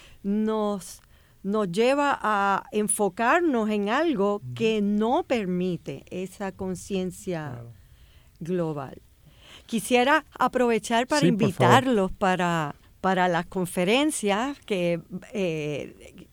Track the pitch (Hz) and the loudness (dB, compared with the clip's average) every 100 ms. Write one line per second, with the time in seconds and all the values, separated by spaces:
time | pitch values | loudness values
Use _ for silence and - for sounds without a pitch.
0 | - - 196 208 214 220 208 202 - - | -20 -10 -4 -2 0 0 -2 -4 -8 -18
1 | - - _ _ 190 214 202 170 240 285 | -20 -20 _ _ -4 -2 0 0 2 2
2 | 285 - - 208 196 196 - 214 214 - | 2 0 0 0 2 0 -2 -4 -2 0
3 | 202 185 233 320 349 247 214 214 202 247 | -2 0 2 2 2 0 0 0 0 0
4 | 339 247 202 208 127 123 220 220 202 208 | 0 0 0 -2 -6 -2 0 2 2 2
5 | 220 285 - 247 190 180 185 170 - 135 | 2 0 0 -2 0 -2 -2 -4 -6 -12
6 | - 180 185 - 196 185 190 180 - 190 | -10 -10 -10 -8 -10 -8 -8 -8 -6 -4
7 | 185 175 - 170 151 120 117 117 - - | -4 -6 -8 -8 -8 -10 -14 -20 -20 -20
8 | - - - - 160 180 165 147 131 - | -20 -20 -20 -12 -4 -2 -2 -4 -10 -14
9 | - _ - - - - - 226 - 240 | -20 _ -20 -20 -20 -20 -6 -6 2 2
10 | 247 302 - - 254 247 240 226 - 233 | 4 2 0 -2 0 2 2 0 0 0
11 | 254 302 269 220 214 175 175 226 262 226 | 2 2 4 4 2 4 6 6 6 2
12 | 185 - 196 180 175 170 147 - _ - | 0 0 0 2 2 0 -2 -6 _ -4
13 | 190 185 180 170 175 190 175 - 180 240 | 0 2 2 2 -2 -4 -2 0 2 2
14 | 302 - 208 196 262 277 - 196 175 170 | 2 0 0 0 -2 -6 -6 -2 0 -2
15 | - 180 - 226 185 156 151 147 - - | -4 -14 -8 -4 -2 -2 -4 -6 -8 -14
16 | 131 - - | -20 -20 -20